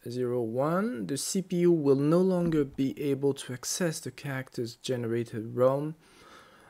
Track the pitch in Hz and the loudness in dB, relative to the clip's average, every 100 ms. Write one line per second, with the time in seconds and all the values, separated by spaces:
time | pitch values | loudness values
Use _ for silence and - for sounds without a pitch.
0 | 117 123 123 123 117 120 143 175 220 247 | -10 -4 -2 -2 -2 -2 0 0 -2 -4
1 | 180 139 - 196 180 175 175 170 139 135 | -4 -4 -2 -4 -2 2 4 6 6 4
2 | 147 170 185 180 170 160 135 - 135 - | 6 4 4 2 2 2 0 -2 -2 -2
3 | 143 135 139 135 - 123 - - 175 156 | -2 0 0 -2 -6 -10 -6 -2 -2 -4
4 | - - 147 131 131 - 117 120 - 123 | -10 -10 -8 -8 -8 -6 -8 -8 -6 -4
5 | 117 117 117 117 110 120 127 139 151 160 | -2 -2 -4 -6 -6 2 2 2 -2 -8
6 | _ - - - - - - | _ -20 -20 -20 -20 -20 -20